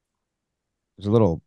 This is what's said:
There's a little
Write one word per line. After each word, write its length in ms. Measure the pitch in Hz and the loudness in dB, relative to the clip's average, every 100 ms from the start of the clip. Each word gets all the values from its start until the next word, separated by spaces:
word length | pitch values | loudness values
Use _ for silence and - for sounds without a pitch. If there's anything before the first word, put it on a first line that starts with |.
| _ _ _ _ _ _ _ _ _ _ | _ _ _ _ _ _ _ _ _ _
There's 100 | 101 | -2
a 40 | |
little 320 | 113 98 78 | 0 2 -2